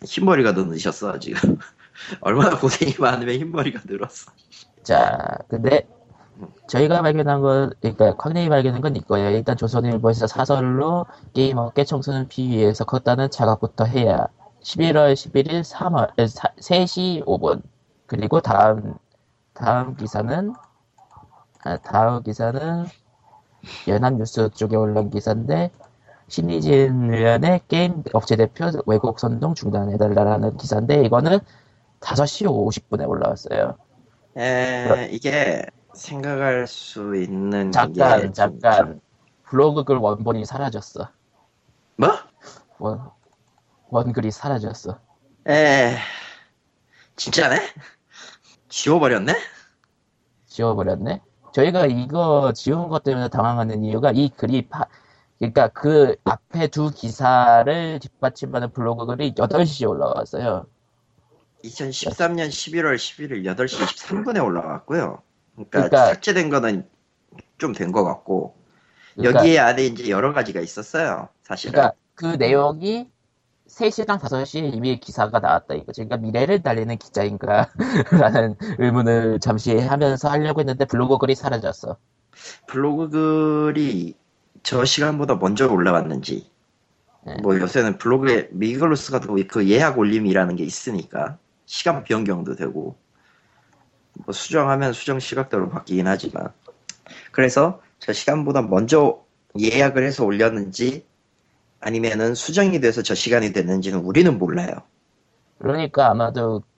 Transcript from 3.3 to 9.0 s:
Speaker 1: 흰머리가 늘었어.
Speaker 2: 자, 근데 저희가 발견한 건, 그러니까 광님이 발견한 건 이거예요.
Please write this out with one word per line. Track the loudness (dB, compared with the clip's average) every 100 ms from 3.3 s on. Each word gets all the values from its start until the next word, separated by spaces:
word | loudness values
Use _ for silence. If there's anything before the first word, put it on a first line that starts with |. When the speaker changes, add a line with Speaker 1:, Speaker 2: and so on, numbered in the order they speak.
| -4
Speaker 1:
흰머리가 | -4 -4 -4 -6 -10
늘었어. | -10 -10 -12 -20 _ _ -20 -20 _
Speaker 2:
자, | 2 4 4 0 -6 -10 -8
근데 | -4 2 2 0 _ _ _ _ -20 -20 -20 -4
저희가 | 2 4 4
발견한 | 2 2 2 2
건, | 2 2 0 -2
그러니까 | -4 2 2 2
광님이 | -2 -2 2
발견한 | 4 2 0
건 | -2
이거예요. | -4